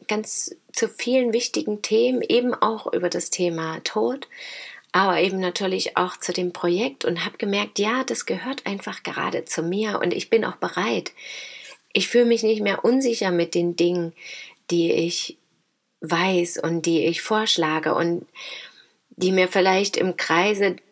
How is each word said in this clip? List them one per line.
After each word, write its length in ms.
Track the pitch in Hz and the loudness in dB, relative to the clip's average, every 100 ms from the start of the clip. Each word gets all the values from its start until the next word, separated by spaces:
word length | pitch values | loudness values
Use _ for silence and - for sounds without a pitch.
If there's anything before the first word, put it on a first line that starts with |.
| - | -4
ganz 480 | 214 220 - - - _ | -4 -2 -4 -6 -10 _
zu 160 | - 220 | -4 -4
vielen 440 | - 240 254 240 | -2 0 2 4
wichtigen 500 | 226 - - - 208 | 0 0 -2 -2 -4
Themen, 400 | - 220 247 254 | 0 4 4 2
eben 320 | - 233 247 | 2 2 2
auch 380 | - 208 220 - | 2 0 0 -4
über 160 | - 180 | -2 0
das 220 | 180 - | -2 -4
Thema 500 | - 175 165 160 160 | -2 -2 -2 -4 -6
Tod, 440 | - 214 233 277 - - - - - - - | -4 0 0 0 -8 -16 -16 -14 -16 -18 -2
aber 280 | 180 196 165 | 2 4 4
eben 180 | 185 190 | 2 2
natürlich 580 | 180 180 190 185 - - | -2 -2 -2 -2 -2 0
auch 200 | 180 - | -2 -2
zu 160 | - | -4
dem 200 | - 180 | -2 -2
Projekt 520 | - 175 180 262 - | 0 0 2 0 -2
und 200 | - 170 | -2 -2
hab 140 | 180 - | -4 -4
gemerkt, 400 | 202 202 208 - | -2 0 -2 -2
ja, 260 | 208 254 | 0 0
das 220 | 262 226 - | -2 -4 -4
gehört 400 | 185 247 277 - | -4 -6 -8 -6
einfach 360 | 196 - 190 | -8 -8 -10
gerade 420 | - - - 139 | -8 -6 -4 -4
zu 180 | - - | -4 -4
mir 380 | 165 196 214 202 | -2 -2 -2 0
und 100 | 180 | 0
ich 180 | - - | -2 2
bin 140 | 226 | 2
auch 120 | 208 - | 2 -4
bereit. 560 | 180 - 220 202 - - - - - - - - _ | -4 -2 -2 -2 -4 -12 -16 -14 -14 -16 -20 -20 _
Ich 160 | 208 196 | -2 2
fühle 160 | 233 | 4
mich 180 | 233 226 | 6 4
nicht 200 | 220 214 | 2 2
mehr 220 | 202 196 | 0 0
unsicher 460 | 214 262 269 226 196 | 2 2 2 0 2
mit 240 | 175 170 | 2 2
den 220 | 175 175 170 | 2 0 2
Dingen, 360 | 175 180 165 - - - - - - | 2 2 -2 -8 -16 -16 -18 -16 -2
die 220 | 170 165 | 2 2
ich 440 | - 170 - - - _ _ _ _ _ _ | 2 0 -4 -8 -12 _ _ _ _ _ _
weiß 580 | 160 170 185 185 175 - | -2 0 2 2 0 -2
und 280 | 160 170 165 | -2 0 2
die 200 | 165 165 | 2 2
ich 160 | 165 | 0
vorschlage 720 | - 214 214 - 156 156 156 | 0 0 2 2 2 0 0
und 320 | - 170 170 - - - - - - _ _ _ | 2 2 -2 -6 -16 -16 -16 -18 -20 _ _ _
die 220 | - 185 | -2 2
mir 160 | 185 185 | 4 4
vielleicht 480 | 202 190 185 202 - | 4 4 4 2 0
im 200 | 190 170 | 0 0
Kreise 600 | - 165 202 202 196 185 - | 0 2 2 2 0 0 -2